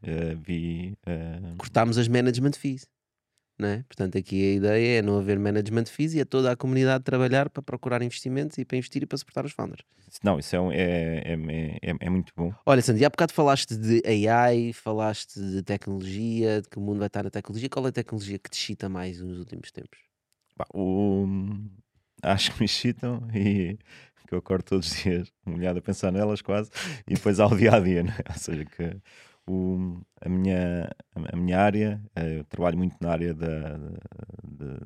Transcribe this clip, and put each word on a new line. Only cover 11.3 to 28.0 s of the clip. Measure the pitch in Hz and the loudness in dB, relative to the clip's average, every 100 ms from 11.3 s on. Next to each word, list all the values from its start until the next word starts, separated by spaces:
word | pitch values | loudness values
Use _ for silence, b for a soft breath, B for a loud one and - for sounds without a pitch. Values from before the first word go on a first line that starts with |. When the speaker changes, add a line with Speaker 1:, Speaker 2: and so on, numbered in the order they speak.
Speaker 1:
é, | 82 80 80 78 78 - | -4 -4 -4 -6 -6 -6
é, | 78 | -4
é | 87 | 0
muito | 92 - - | 0 -2 -4
bom. | 85 101 - | -6 -2 4
Speaker 2:
Olha, | 131 | 4
Sandro, | 127 117 | 6 4
e | 143 | 4
há | |
bocado | - 160 | 4 0
falaste | - 143 135 - 110 | 4 4 4 0 -2
de | 110 117 | 4 4
A | 104 107 107 117 123 | 4 2 4 6 6
I, | 120 117 | 4 0
falaste | 113 113 110 107 107 - 101 | -4 -4 -2 -2 -2 -8 -8
de | 98 95 | -6 -4
tecnologia, | 90 101 - 98 95 98 113 113 110 107 | -2 -4 -4 -6 -6 -6 -4 0 2 0
de | - | -2
que | - | -8
o | |
mundo | 101 104 | -4 -2
vai | 101 | -4
estar | 101 | -4
na | 98 | -6
tecnologia. | 107 - 107 131 | -8 -8 -8 -6
Qual | 135 131 | -4 -4
é | |
a | |
tecnologia | 123 113 110 101 98 | -4 -6 -6 -8 -10
que | - | -10
te | - | -8
excita | - 98 98 | -8 -6 -6
mais | 95 92 87 | -6 -8 -10
nos | 90 90 | -10 -12
últimos | 87 85 - | -12 -14 -16
tempos? | - - _ _ _ _ _ _ - | -18 -20 _ _ _ _ _ _ -12
Speaker 1:
Pá, | - | -8
o, | 98 92 95 101 95 95 98 98 101 104 95 _ _ _ _ | -4 -2 2 2 2 0 -2 -4 -8 -12 -16 _ _ _ _
acho | - 98 - | 0 0 0
que | - | 0
me | 104 | 0
excitam | - 120 - 123 120 117 | 0 -2 -2 -4 -6 -4
e | 110 101 98 87 104 B B B B - | 0 2 2 0 -6 B B B B -6
que | 90 | -4
eu | |
acordo | - 95 | 0 0
todos | - 95 80 | 2 0 0
os | - | -2
dias | 95 87 87 _ - | 0 0 -2 _ -8
molhado | 85 90 87 | -4 -2 -2
a | |
pensar | 104 95 95 | -4 -2 0
nelas | 95 104 104 | 0 0 -2
quase | - 104 107 B 185 131 - | -2 -2 -2 B -10 -10 -4
e | - | -2
depois | 107 95 | 2 6
ao | 107 101 | 6 8
dia | 107 | 8
a | 110 | 8
dia, | 92 87 | 6 2